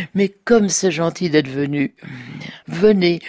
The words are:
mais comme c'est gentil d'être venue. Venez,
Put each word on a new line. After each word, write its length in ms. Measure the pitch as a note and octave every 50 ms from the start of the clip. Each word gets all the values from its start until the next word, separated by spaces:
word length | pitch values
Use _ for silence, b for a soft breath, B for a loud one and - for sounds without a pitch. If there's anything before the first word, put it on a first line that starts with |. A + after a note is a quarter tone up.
| F3+ B -
mais 120 | F#3+ G3+ F#3+
comme 400 | - _ _ - A#3 A3+ G#3 F#3+
c'est 240 | - - - F#3+
gentil 380 | D#3+ D#3 E3+ E3 E3 - F3+ E3+
d'être 180 | D3 D3+ D3 C3+
venue. 480 | C3 C#3 C#3+ C#3+ C#3+ C#3+ C#3+ - - _ B B C3+ B2+ B2 B2 B B B B B B B -
Venez, 540 | D#3 E3 F#3 G#3+ G#3+ G3 F3+ F3 E3+ E3 B